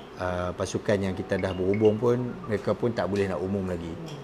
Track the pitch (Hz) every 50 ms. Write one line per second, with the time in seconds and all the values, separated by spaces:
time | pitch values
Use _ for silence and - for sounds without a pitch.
0 | - - - - 92 90 90 90 90 90 85 - 98 92 - 110 - - 107 98
1 | 98 95 90 90 95 - 98 95 95 95 92 90 92 92 101 107 110 107 107 110
2 | 120 120 120 123 123 120 - - - 120 110 95 - 117 104 - - 120 113 -
3 | 92 90 98 101 98 95 90 76 90 95 98 101 95 92 90 85 85 82 82 82
4 | 82 80 73 71